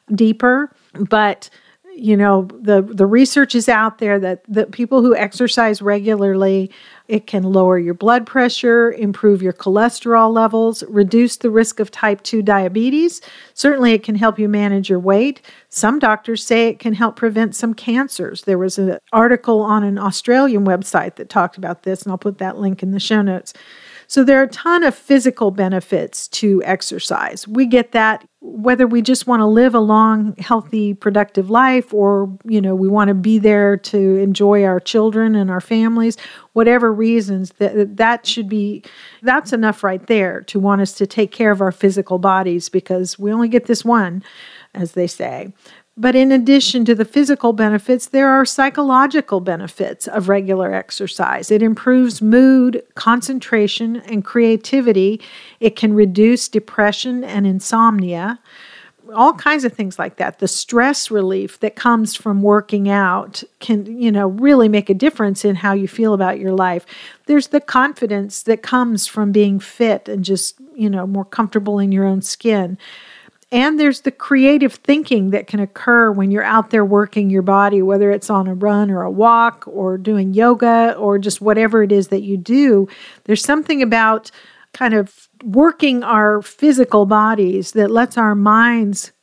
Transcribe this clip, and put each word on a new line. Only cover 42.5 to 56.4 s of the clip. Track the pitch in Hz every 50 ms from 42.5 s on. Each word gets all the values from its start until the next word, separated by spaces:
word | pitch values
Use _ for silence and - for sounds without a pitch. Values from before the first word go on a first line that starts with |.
| 175 175 - -
because | - 185 - - 185 185 185 175 - -
we | 196 208
only | 214 233 233 226
get | 233 240 240
this | - 233 - -
one, | 233 240 226 190 175 170 190 - - - - - - - - - _ -
as | 196 175 165
they | - 185 175
say. | 165 - - - - 127 - - 196 - _ _ - - - _ _ _
But | 226 226 254 254
in | 262 269 269
addition | 269 262 233 262 277 269 254 - - 247 226
to | 233 233
the | 202 220
physical | 220 - 285 285 277 285 - - 233
benefits, | 220 214 220 214 214 202 - - 254 247 -
there | - - 269 277 269
are | 262 269 262
psychological | 262 - - 262 277 277 294 285 269 254 262 277 285 302 302 269 - 202 185
benefits | 180 190 170 170 190 165 - - 190 - - - - -
of | - 214 180 185
regular | 202 202 196 190 190 185 185 190
exercise. | 190 190 185 - - - 202 175 - - 180 - 67 - - -
It | 214 208
improves | 226 226 220 - - 254 254 254 254 240 214 -
mood, | 214 214 233 254 262 262 262 262 247 254 240 240 - _ -
concentration, | - - 226 240 247 - - 269 247 - - 233 214 208 202 - - 233 226 233
and | 240 - - 226 202 196
creativity. | - - 240 233 226 226 220 - - 269 277 247 240 202 190 190 202 220 214 - - - - - - - -
It | 226 214 220
can | - 226 214
reduce | 208 208 208 190 180 202 214 226 247 240